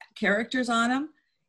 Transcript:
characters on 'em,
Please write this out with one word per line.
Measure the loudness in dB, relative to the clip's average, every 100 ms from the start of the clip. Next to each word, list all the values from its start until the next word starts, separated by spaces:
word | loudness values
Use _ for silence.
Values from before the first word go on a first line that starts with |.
| -20
characters | -2 0 0 0 -2 0
on | 2 2
'em, | 0 -4 -10 _ _